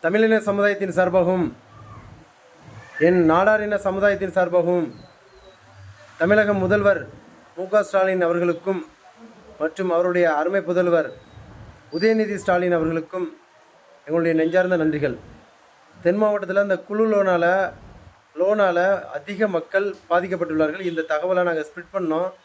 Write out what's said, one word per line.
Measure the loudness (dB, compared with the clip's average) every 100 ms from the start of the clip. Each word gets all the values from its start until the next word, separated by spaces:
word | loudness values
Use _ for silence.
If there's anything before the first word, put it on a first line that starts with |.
தமிழின | 0 2 2 2
சமுதாயத்தின் | 0 0 0 0 -4
சார்பாகவும், | 0 2 2 0 0 -2 -6 -20 -20 -20 -20 -20 -20 -20 _ -20 -20 -20 -20 -16 0
என் | 2 4 4
நாடாரின | 4 4 2 0 -4
சமுதாயத்தின் | -4 0 0 0 -2
சார்பாகவும், | -2 0 2 2 0 -2 -8 -20 -20 _ -20 -20 -20 -20 -20 -20 -20 -20 -4
தமிழக | 2 4 4
முதல்வர் | 0 2 2 2 0 -4 -18 -20 -20 -20 -12
மு | -2
க | 0
ஸ்டாலின் | 0 0 0 2
அவர்களுக்கும் | 0 2 0 -2 -4 -6 -6 _ -20 -20 -20 -20 -20 -6
மற்றும் | -6 -4 -2
அவருடைய | 0 2 2 2
அருமை | 2 0 -2
புதல்வர் | -2 0 2 0 -2 -10 -20 -20 -20 -20 -20 -20 -12
உதயநிதி | -2 0 2 0
ஸ்டாலின் | -4 0 0 2
அவர்களுக்கும் | 0 0 -4 -6 -8 -8 -10 _ _ _ _ _ -20 -4
எங்களுடைய | -2 0 0
நெஞ்சார்ந்த | 2 2 2 0
நன்றிகள். | 0 0 -2 -4 -14 -20 -20 _ _ _ _ -4
தென் | -2 2
மாவட்டத்துல | 0 0 -2 -2
இந்த | 0 -2
குழு | -4 -2 0
லோனால, | 2 2 2 2 2 -2 -6 -20 -20 -20 _ _ -2
லோனால | 0 2 2 2 2 0
அதிக | -4 -12 -10 -4 -2
மக்கள் | -2 -2 -2 -2 -6 -2
பாதிக்கப்பட்டுள்ளார்கள். | -2 0 -4 -2 0 0 0
இந்த | -6 -4 -4
தகவலை | -4 0 0
நாங்க | 0 -2 -6
ஸ்ப்ரெட் | -12 -10 -6
பண்ணோம். | -2 -2 -2 -8